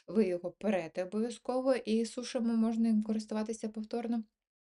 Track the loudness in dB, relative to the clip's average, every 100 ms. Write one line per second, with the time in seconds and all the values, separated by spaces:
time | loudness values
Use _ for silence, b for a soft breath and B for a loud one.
0 | -2 2 2 2 -4 -4 0 0 0 -4
1 | -4 -2 -4 -4 -4 0 2 2 2 0
2 | 0 -4 -6 -2 0 2 2 2 4 4
3 | 2 -2 -2 -4 -4 -4 -6 -6 -6 -4
4 | -2 -2 -4 _ _ _ _